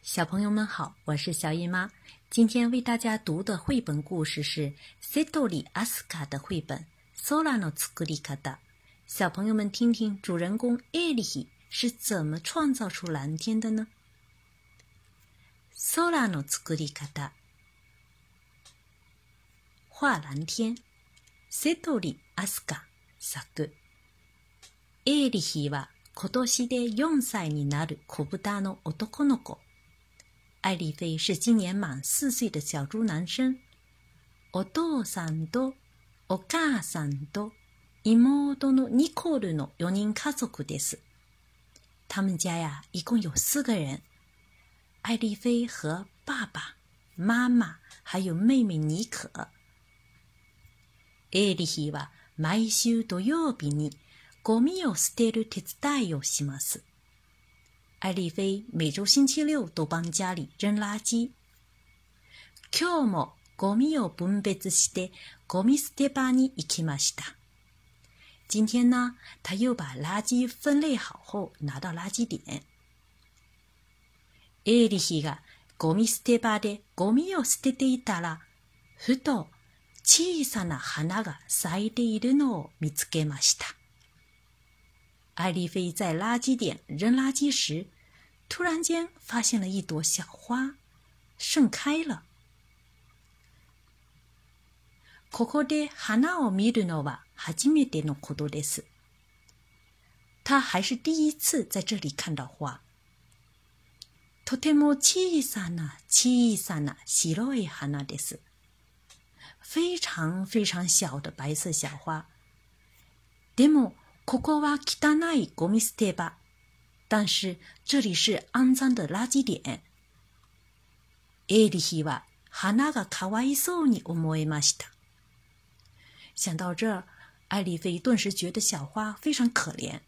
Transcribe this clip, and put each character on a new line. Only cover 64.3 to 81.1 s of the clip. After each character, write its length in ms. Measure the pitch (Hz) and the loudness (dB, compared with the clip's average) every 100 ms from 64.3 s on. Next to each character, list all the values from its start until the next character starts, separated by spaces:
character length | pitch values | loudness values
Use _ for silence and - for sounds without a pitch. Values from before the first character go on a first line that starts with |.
| 202 | 0
別 280 | 202 190 196 | 0 -2 -2
し 220 | - - | 0 0
て 180 | - 185 - - - _ | 0 -6 -10 -20 -20 _
ゴ 160 | 180 | 0
ミ 140 | 208 285 | 4 2
捨 120 | - | 0
て 200 | - 277 | -2 -2
場 200 | 277 262 | 2 2
に 220 | 254 262 - | 4 2 0
行 100 | 156 | -4
き 180 | - | -2
ま 140 | 160 143 | -2 0
し 180 | - - | -2 -4
た。 80 | - - _ _ _ _ _ _ _ _ - _ _ | -14 -16 _ _ _ _ _ _ _ _ -20 _ _
今 180 | 208 220 | 0 2
天 240 | 240 240 | 4 4
呢， 260 | 247 247 247 - - | 4 2 -4 -20 -16
他 120 | - | -8
又 200 | 185 247 | 0 0
把 220 | 240 147 127 | 0 -4 -8
垃 260 | 147 202 | -4 -4
圾 240 | 214 247 247 | 0 2 0
分 320 | - 294 285 | 0 2 4
类 160 | 311 247 | 4 0
好 200 | - - | -4 -14
后 280 | - 208 185 - | -10 -8 -8 -6
拿 180 | 147 135 | -6 -6
到 100 | 139 | -8
垃 200 | 165 180 | -8 -6
圾 160 | - 233 | -4 -4
点。 360 | - - - - _ _ _ _ _ _ _ _ _ _ _ _ _ _ _ _ _ _ _ - | -4 -8 -12 -14 _ _ _ _ _ _ _ _ _ _ _ _ _ _ _ _ _ _ _ 4
エ 40 | 233 | 6
ー 40 | 226 | 6
リ 80 | 190 | 4
ヒ 240 | - 165 | 0 0
が 180 | 151 143 - - _ _ | -2 -6 -12 -20 _ _
ゴ 160 | 160 | 0
ミ 120 | 175 226 | 2 2
捨 140 | - | 0
て 160 | - 233 | 2 2
場 220 | 233 214 | 4 0
で 220 | 208 208 _ | -2 -6 _
ゴ 180 | - 196 | -4 2
ミ 220 | 233 359 | 2 2
を 100 | 381 | -2
捨 160 | 254 - | 0 0
て 120 | 269 | 0
て 140 | 262 269 | 2 0
い 120 | 254 | 0
た 220 | - 185 | 0 -2
ら、 200 | 170 160 - _ _ _ _ _ | -4 -8 -12 _ _ _ _ _
ふ 180 | - 262 | -2 0
と 320 | 302 247 156 - _ _ _ - | 2 -2 -2 -14 _ _ _ -6
小 400 | - - 349 339 | 4 6 6 0
さ 220 | 262 220 175 | -2 -2 -4
な 120 | 143 | -4
花 440 | - - 156 | -6 -4 -2